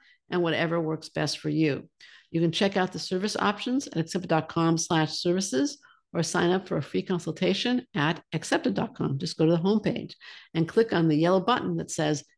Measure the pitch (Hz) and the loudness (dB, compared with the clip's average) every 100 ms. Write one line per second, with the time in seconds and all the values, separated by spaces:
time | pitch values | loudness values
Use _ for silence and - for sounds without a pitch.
0 | _ _ - 180 170 135 165 170 156 156 | _ _ -4 0 2 2 0 0 -2 -4
1 | - - 151 - 156 151 156 135 - _ | -6 -4 -4 -4 -2 2 2 0 -6 _
2 | - - _ 165 170 160 202 202 180 170 | -20 -20 _ 0 0 2 0 2 -2 -4
3 | - 185 202 - 196 202 - 254 - 165 | -6 -4 -2 0 0 -2 -2 -2 -2 -4
4 | 165 - 180 160 160 - 165 165 - 165 | -4 -4 0 0 0 0 2 2 2 0
5 | 156 - 175 175 190 254 285 - _ _ | 0 0 0 0 0 0 -2 -4 _ _
6 | _ 170 165 170 175 185 190 170 139 185 | _ -4 -2 2 2 2 0 -4 -4 -4
7 | 185 180 170 160 185 190 247 247 - - | -2 -4 -4 -2 0 0 0 -2 -2 0
8 | 147 170 - 160 - 277 285 202 - - | 0 0 -6 -8 -2 0 0 -2 -4 -4
9 | 196 139 165 - 160 170 185 214 202 - | -4 -2 -4 2 2 4 4 2 0 -4
10 | - - - - - 165 160 - 226 170 | -8 -14 -20 -20 -6 -2 0 2 2 4
11 | 165 151 165 190 185 247 190 165 - - | 4 4 4 4 2 0 0 -4 -4 -2
12 | 151 151 - | 0 0 -4